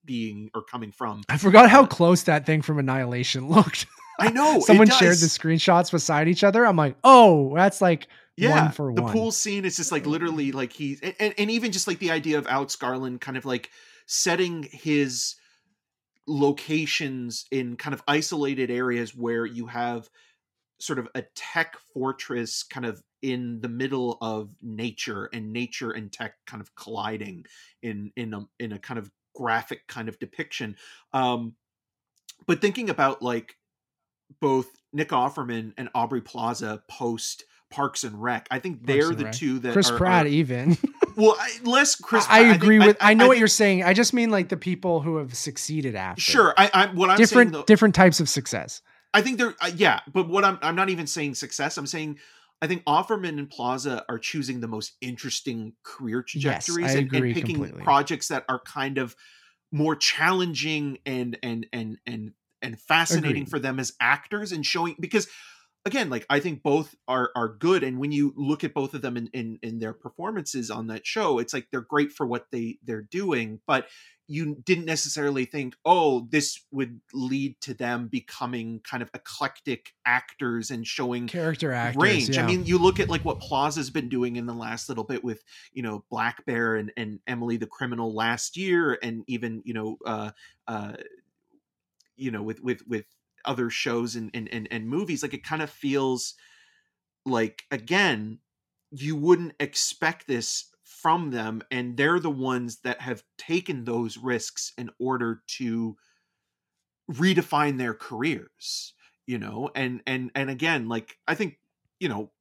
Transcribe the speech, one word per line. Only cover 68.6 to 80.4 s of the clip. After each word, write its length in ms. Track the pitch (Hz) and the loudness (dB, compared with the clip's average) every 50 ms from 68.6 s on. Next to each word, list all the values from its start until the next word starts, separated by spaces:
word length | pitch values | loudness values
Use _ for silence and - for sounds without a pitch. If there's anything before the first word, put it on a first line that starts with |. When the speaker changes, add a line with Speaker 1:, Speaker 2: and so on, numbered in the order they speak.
| - | -4
Speaker 1:
at 120 | 147 - | -6 -4
both 180 | 156 135 135 - | -4 -6 -4 -6
of 80 | 139 | -8
them 160 | 117 127 120 | -8 -6 -6
in, 100 | 120 117 113 - | -6 -8 -8 -8
in, 240 | 131 117 113 113 - - | -8 -8 -8 -10 -10 -12
in 160 | 113 113 113 | -10 -8 -8
their 140 | 113 110 107 | -8 -8 -10
performances 760 | _ _ 117 _ - 170 202 220 196 147 - - 131 120 113 | _ _ -20 _ -10 -10 -8 -8 -8 -8 -8 -8 -8 -8 -8
on 180 | 107 113 113 | -8 -10 -8
that 200 | 113 110 110 _ | -10 -10 -10 _
show, 320 | - - 220 214 170 139 120 | -6 -4 -2 0 0 0 0
it's 140 | 120 - - | -2 -4 -6
like, 120 | 135 117 _ | -10 -10 _
they're 100 | - 131 | -8 -10
great 300 | 117 _ 147 147 147 143 | -8 _ 0 0 0 0
for 160 | - - 147 | -2 -6 -6
what 180 | 120 120 120 - _ | -6 -6 -8 -8 _
they, 260 | - 123 117 113 110 _ _ | -8 -8 -8 -8 -10 _ _
they're 160 | 117 117 110 | -10 -10 -10
doing, 580 | 107 _ - 180 202 190 151 120 113 110 107 107 _ | -10 _ -8 -6 -4 -2 -2 -2 -4 -6 -10 -14 _
but 220 | - 147 131 - - - - - - _ _ _ | -2 -2 -2 -2 -6 -18 -20 -20 -20 _ _ _
you 280 | _ 147 151 165 151 147 143 120 | _ -8 -8 -6 -6 -8 -10 -2
didn't 220 | - 185 170 170 | -2 -2 -2 0
necessarily 580 | 160 160 147 - 147 - 156 143 143 139 135 127 | -6 -4 -4 -4 -6 -6 -4 -2 -2 -2 -2 -4
think, 320 | - - 151 135 127 127 _ _ | -4 -6 -8 -8 -8 -12 _ _
"Oh, 420 | 156 180 180 165 147 131 123 120 113 | 2 2 4 4 2 2 0 -2 -2
this 340 | 151 151 143 - - - _ _ | -2 -2 -2 -2 -8 -10 _ _
would 300 | - 139 135 117 120 113 _ _ | -6 -6 -6 -6 -8 -20 _ _
lead 480 | - 135 127 127 135 139 139 139 123 _ | -10 -8 -6 -4 -4 -4 -6 -8 -10 _
to 120 | - - 127 | -14 -14 -10
them 340 | - 127 120 123 120 120 | -8 -6 -6 -6 -6 -8
becoming 720 | 113 139 123 - - - - 131 123 123 120 113 113 113 110 | -6 -8 -8 -8 -10 -12 -10 -10 -8 -8 -8 -8 -10 -12 -14
kind 240 | _ - - 123 117 | _ -12 -10 -10 -10
of 60 | - - | -10 -14
eclectic 800 | - _ - - - 143 135 - - _ 147 123 - _ - _ _ _ | -18 _ -16 -8 -6 -6 -6 -6 -8 _ -8 -8 -8 _ -20 _ _ _
actors 640 | 123 123 127 - - - _ | 0 0 0 -2 -6 -12 _